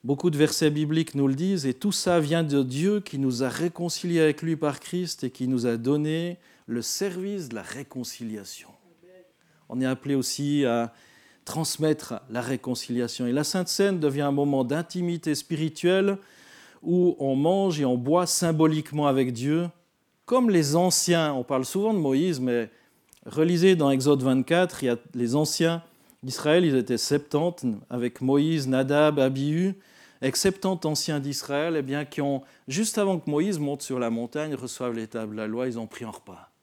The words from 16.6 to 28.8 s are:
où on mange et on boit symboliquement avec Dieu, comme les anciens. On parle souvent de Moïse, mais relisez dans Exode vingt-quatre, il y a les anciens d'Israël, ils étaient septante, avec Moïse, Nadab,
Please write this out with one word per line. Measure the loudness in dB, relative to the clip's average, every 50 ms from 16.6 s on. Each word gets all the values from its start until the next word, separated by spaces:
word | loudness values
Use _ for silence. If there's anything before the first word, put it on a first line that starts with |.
| -20 -20 -20 _
où | -2 2 2 4 4 4 2 2
on | 0 0 2
mange | 2 2 2 2 2 2 0 0 0
et | 2
on | 2 2
boit | 0 2 2 2 2 2
symboliquement | 2 0 0 2 0 4 4 4 4 4 2 -4 -4 -4 0 2
avec | 2 4 2 2 0
Dieu, | -2 -4 -2 0 0 0 -2 -4 -8 _ _ _ _ _ _ _ _ _ _
comme | 0 2 2 4 4
les | 4 4 4 4 4
anciens. | 4 4 4 2 2 2 2 2 2 2 0
On | 0 -2 -2
parle | -2 -2 -2 -2
souvent | -2 -2 -2 0 0 0
de | 2
Moïse, | 2 2 2 2 2 0 0 -2
mais | -2 0 0 0 -2 -4 _ _ _ _ _ _ _ _ -20 _ _
relisez | -8 0 0 2 2 4 6 6 6 6
dans | 6 4 2
Exode | 2 4 4 4 4 4
vingt-quatre, | 4 2 2 2 2 2 2 2 2 2 -2 -2
il | 0
y | 0
a | 0 -2 -4 -10 -4
les | -2 -2 0 2
anciens | 2 2 0 2 2 2 2 2 0 -6 -12 _ _ _ _ _ _
d'Israël, | -10 -10 -8 -2 2 4 6 6
ils | 6 6 4
étaient | 2 2 2 -2 -2
septante, | 0 0 0 0 0 0 -2 0 0 0 -2 -2 -4 -4 -4 -4 -8 _
avec | -6 -4 -4 -4 -4 -2
Moïse, | 0 2 4 4 4 2 0 0 0 0
Nadab, | 0 0